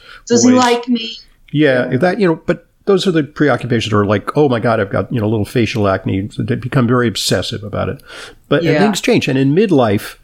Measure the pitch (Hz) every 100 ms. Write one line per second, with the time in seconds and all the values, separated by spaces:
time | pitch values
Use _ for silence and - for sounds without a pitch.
0 | - - - 240 247 254 247 240 254 233
1 | 226 - - _ _ 147 151 127 127 127
2 | 180 180 185 160 - 175 _ _ - 190
3 | 196 165 139 - 147 120 120 117 107 107
4 | 101 104 - 147 147 120 120 113 98 107
5 | 95 123 107 113 101 131 107 110 101 92
6 | - 98 104 - 113 120 120 139 117 123
7 | 120 98 - 104 87 101 104 101 95 -
8 | - - - - _ 151 165 147 208 190
9 | - 208 - 131 135 160 220 147 117 101
10 | - -